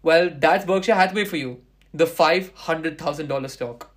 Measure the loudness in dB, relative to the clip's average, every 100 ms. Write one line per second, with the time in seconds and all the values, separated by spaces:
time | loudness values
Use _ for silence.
0 | 4 4 2 0 2 2 0 -2 2 2
1 | 2 0 -4 -4 -8 -12 _ _ _ 0
2 | 0 4 2 2 -2 -14 -4 -4 -4 -6
3 | -8 -6 -6 -6 -6 -8 -10 -10 -18